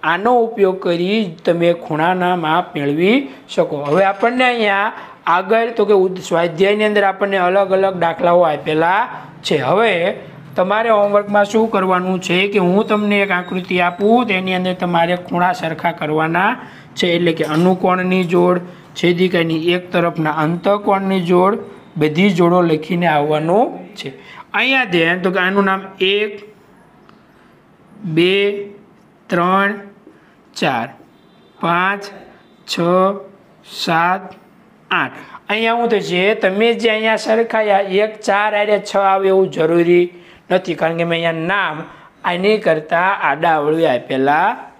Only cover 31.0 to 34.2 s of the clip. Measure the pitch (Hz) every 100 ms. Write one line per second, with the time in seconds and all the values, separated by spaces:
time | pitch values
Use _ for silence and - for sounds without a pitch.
31 | - _ _ _ _ _ 165 170 185 202
32 | 202 - - - _ _ - - 170 185
33 | 190 202 - - _ _ - - - 165
34 | 170 190